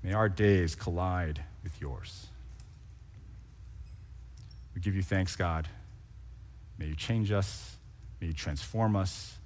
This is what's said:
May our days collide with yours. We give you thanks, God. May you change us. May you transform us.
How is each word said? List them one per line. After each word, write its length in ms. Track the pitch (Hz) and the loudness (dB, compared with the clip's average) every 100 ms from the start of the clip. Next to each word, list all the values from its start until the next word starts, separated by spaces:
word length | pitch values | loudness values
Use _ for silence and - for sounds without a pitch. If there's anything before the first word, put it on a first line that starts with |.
May 120 | 92 | 2
our 160 | 104 110 | 4 4
days 440 | 95 104 95 85 | 8 8 10 6
collide 680 | - - 87 92 90 82 76 73 - | 2 0 2 2 2 2 -2 -6 -10
with 160 | 87 - | -10 -6
yours. 500 | 71 62 - - - - - - - - - - - - - - - - - - - - - - - - - - - | -6 -6 -8 -12 -14 -14 -14 -14 -16 -16 -18 -16 -16 -16 -14 -16 -16 -16 -14 -12 -12 -12 -14 -14 -14 -14 -14 -14 -8
We 60 | - | -2
give 140 | 95 | 2
you 80 | 98 | 2
thanks, 340 | 92 95 90 - | 4 4 2 2
God. 320 | 87 80 80 - - - - - - - - - - - | 2 2 0 -6 -14 -16 -16 -16 -14 -14 -14 -16 -14 -6
May 80 | 78 | -4
you 80 | 78 | -4
change 340 | - 113 101 | 2 2 6
us. 460 | 101 98 - - - - - - - | 4 2 -4 -12 -14 -16 -16 -14 -6
May 100 | 85 | -4
you 40 | |
transform 640 | 76 - 73 - 113 110 101 | -2 -2 -2 -2 4 6 6
us. 400 | 92 - - - | 2 -2 -10 -12